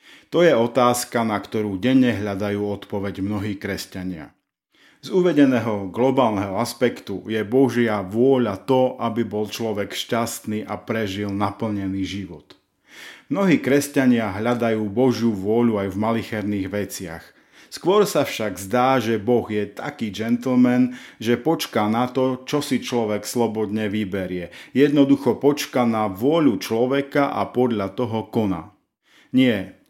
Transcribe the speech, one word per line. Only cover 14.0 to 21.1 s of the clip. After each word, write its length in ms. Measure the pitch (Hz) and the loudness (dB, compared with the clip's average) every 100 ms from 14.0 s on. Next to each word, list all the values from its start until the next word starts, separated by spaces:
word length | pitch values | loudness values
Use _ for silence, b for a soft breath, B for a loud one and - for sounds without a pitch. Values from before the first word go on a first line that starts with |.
| 131 117 110 95 | 4 4 0 -2
hľadajú 480 | 113 123 117 110 107 | -2 0 0 0 -2
Božiu 480 | 98 131 107 117 101 | 2 2 2 0 0
vôľu 480 | 98 113 120 107 | 0 2 2 2
aj 40 | 98 | -2
v 80 | 92 | -2
malicherných 680 | 110 113 98 110 101 104 95 | 0 -2 -4 -6 -4 -4 -4
veciach. 520 | 104 92 - 92 82 - b b b b | -4 -6 -8 -10 -12 -16 b b b b
Skôr 320 | - 156 208 | -6 2 2
sa 240 | 196 156 135 | 4 0 -2
však 320 | - 107 92 | -2 -6 -6
zdá, 400 | 98 123 127 135 | -2 2 2 2
že 160 | 110 | 2
Boh 320 | 113 101 120 101 | 0 2 0 2
je 160 | 104 | -2
taký 480 | 101 - - - 113 | -4 -6 -10 -6 -6
gentleman, 880 | 92 110 120 131 127 123 123 127 123 B | -4 -2 -2 0 0 2 2 0 -4 B